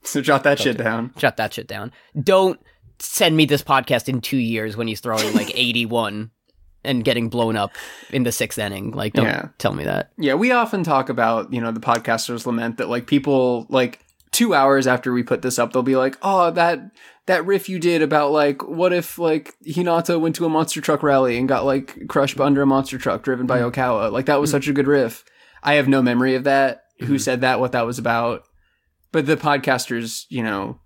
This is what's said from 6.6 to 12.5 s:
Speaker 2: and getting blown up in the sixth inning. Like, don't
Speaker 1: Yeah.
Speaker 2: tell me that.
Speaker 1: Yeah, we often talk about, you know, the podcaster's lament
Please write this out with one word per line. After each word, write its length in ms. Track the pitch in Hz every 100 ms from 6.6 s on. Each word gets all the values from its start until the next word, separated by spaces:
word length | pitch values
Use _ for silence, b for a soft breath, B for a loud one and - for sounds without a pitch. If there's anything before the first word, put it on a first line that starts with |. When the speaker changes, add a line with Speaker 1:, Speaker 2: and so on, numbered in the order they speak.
| - _
Speaker 2:
and 180 | - 127
getting 260 | 117 120 113
blown 280 | 117 113 113
up 160 | 101 B B B B
in 120 | 131
the 80 | 120
sixth 260 | - 110 -
inning. 320 | 104 98 104
Like, 220 | 107 107
don't 100 | - 113
Speaker 1:
Yeah. 220 | - - _
Speaker 2:
tell 140 | -
me 80 | -
that. 300 | - 50 - -
Speaker 1:
Yeah, 160 | 147
we 180 | 139 240
often 320 | 247 226 202
talk 240 | 170 143 131
about, 440 | 127 113 117 -
you 80 | 123
know, 120 | 117
the 80 | 113
podcaster's 680 | 113 117 113 113 - 120
lament 300 | 127